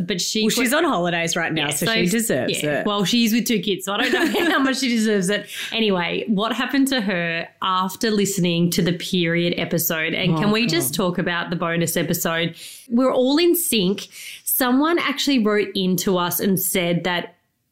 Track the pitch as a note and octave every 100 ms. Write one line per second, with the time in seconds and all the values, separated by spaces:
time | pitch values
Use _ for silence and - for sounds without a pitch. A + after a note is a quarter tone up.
0 | F3+ G3 - G#3+ G#3+ A#3+ B3+ D4+ E4+ F#3+
1 | F3 E3+ E3 F#3 E3 D#3+ D3 C#3+ F#3 A3+
2 | F3+ A3+ A3 C#3 G#2+ - D3 C3+ G#3 G#3
3 | F#3+ A#3+ A3+ A#3 - G#3+ G3+ F3+ - G#3
4 | B3+ F#4 D#4+ C#4+ E4+ D#4+ C4+ C4 C4 A#3
5 | A3 G#3 F#3 G3+ - - - A3+ G#3+ F#3
6 | E3+ - - G3 A3+ A#3 B3+ C#4 C4+ C4
7 | G3+ F3+ E3+ E3 - - F#3+ F#3 F#3 -
8 | A3+ G#3 F#3+ F#3 F3 E3+ E3+ F#3 F3 E3+
9 | - F3+ E3 E3+ F3 - E3+ E3+ E3 D#3+
10 | D#3+ - F3+ D#3+ G#3 A3 A#3+ E4+ - -
11 | F3+ F3+ F3 E3+ E3+ E3+ E3+ E3+ E3 F3
12 | D#3+ E3+ F3 E3 F3 - - - - A#3
13 | C4 - B3+ D4 F4 D#4+ - A3+ F3+ G3+
14 | - - - - - - B3 C4 D#4 F4
15 | - C#4 - C4+ G#3+ G#3 G3+ G3 F#3 F3
16 | G#3+ F3+ F3 - G3 F#3 - F#3+ F3 F3
17 | F3+ F3 - _ _ _ _